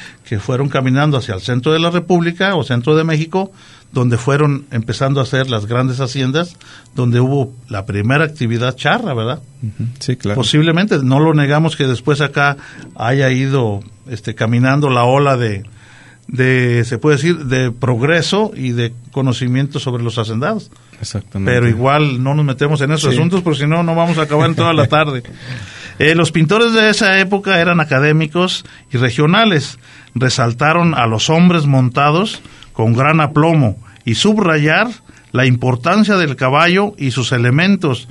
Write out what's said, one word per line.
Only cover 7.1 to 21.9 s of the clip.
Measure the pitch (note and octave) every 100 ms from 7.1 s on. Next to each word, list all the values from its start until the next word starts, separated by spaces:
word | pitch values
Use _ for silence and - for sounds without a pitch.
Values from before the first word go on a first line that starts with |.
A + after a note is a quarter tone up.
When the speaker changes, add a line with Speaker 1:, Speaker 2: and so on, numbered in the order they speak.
| A#2+
Speaker 1:
hubo | B2+ C#3+ B2+ - -
la | G2+ G2
primera | G2+ G#2+ C#3+
actividad | D#3 D3+ A#2 A#2 B2 B2+
charra, | D3 G#3 A3+ B2
¿verdad? | A2 D3 - -
Speaker 2:
Ujú, | A2 - A2+ -
sí, | - B2+
claro. | - G#2+
Speaker 1:
Posiblemente, | A2+ D3+ D#3+ E3 G#3+ E3+
no | C3 C3
lo | D#3+
negamos | D3+ C#3+ D3 D#3+ D3+
que | C3+
después | A#2+ D3+ D3
acá | C#3+ D3 C#3+ C#3 - - - -
haya | A2+ C3+ C3+
ido, | C3 C3+ C3+ A2+ G2+ G2+ - -
este, | A#2 - A2
caminando | A2+ A#2+ C3 C#3 C#3+
la | B2 A#2+
ola | C#3 C#3+ B2+
de, | A#2 G2 - - - - - - -
de, | B2 B2+ B2+ B2 A#2+ A#2
se | A#2+
puede | D3+ C#3+
decir, | E3 F3 C3+
de | B2+ B2+
progreso | A#2 B2 A#2+ C3 E3+ - G3 G#3+ -
y | C3
de | A#2+ A#2 A#2+ -
conocimiento | C#3 C3+ A#2 B2 B2+ C#3 C#3+
sobre | C#3 B2
los | A#2 A2+
hacendados. | A2 A2+ D3+ A3 - - - -
Speaker 2:
Exactamente. | - G#2 - G2 G2
Speaker 1:
Pero | B2 A#2+
igual | A2 C3